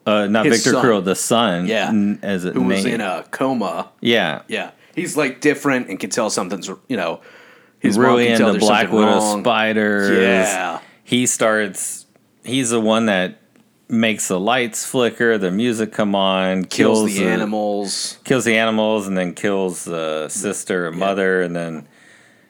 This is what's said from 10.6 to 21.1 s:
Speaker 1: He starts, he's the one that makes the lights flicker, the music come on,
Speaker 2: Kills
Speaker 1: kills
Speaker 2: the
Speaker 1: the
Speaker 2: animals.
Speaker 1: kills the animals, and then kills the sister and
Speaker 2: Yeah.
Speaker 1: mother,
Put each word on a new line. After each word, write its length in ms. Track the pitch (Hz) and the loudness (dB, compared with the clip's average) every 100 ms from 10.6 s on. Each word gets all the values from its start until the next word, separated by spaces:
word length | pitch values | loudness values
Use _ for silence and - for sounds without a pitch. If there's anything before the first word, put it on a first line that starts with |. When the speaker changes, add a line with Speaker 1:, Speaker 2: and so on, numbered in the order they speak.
| 87 80 - - | -4 -6 -12 -18
Speaker 1:
He 220 | - 123 123 | -2 0 0
starts, 800 | - 113 107 101 95 - - - _ _ _ | 0 0 0 -2 -6 -10 -12 -18 _ _ _
he's 260 | - 131 117 | -6 -2 0
the 100 | 117 | 0
one 260 | 110 110 113 | 2 2 2
that 300 | 95 92 - _ _ _ _ - | 0 0 -6 _ _ _ _ -4
makes 400 | 113 113 104 - | 0 0 0 -2
the 120 | 92 | -2
lights 440 | 101 127 120 - - | 0 0 -2 -6 -4
flicker, 500 | 135 117 117 120 110 | 0 0 2 2 2
the 140 | 95 | 0
music 420 | 95 123 113 110 | 0 0 0 -4
come 220 | - 104 | -2 0
on, 500 | 98 95 95 95 95 | 0 0 0 0 -2
Speaker 2:
Kills 360 | 92 - 110 110 | -4 2 4 4
Speaker 1:
kills 120 | 107 | 2
Speaker 2:
the 60 | 98 | 0
Speaker 1:
the 60 | 92 | 0
Speaker 2:
animals. 880 | 90 104 107 104 101 98 - - - | 0 -2 -2 -2 -4 -4 -6 -8 -10
Speaker 1:
kills 200 | - 131 | -2 0
the 120 | 117 110 | 2 2
animals, 500 | 113 110 107 110 98 | 2 2 2 0 0
and 100 | 95 | -2
then 180 | 90 | -2
kills 500 | 82 104 98 95 85 | -4 -2 -2 -2 -4
the 440 | - 85 80 78 76 | -8 -6 -4 -4 -6
sister 560 | - 101 92 - 92 87 | -6 -6 -6 -4 -4 -4
and 80 | 85 | -2
Speaker 2:
Yeah. 40 | |
Speaker 1:
mother, 360 | 98 | -2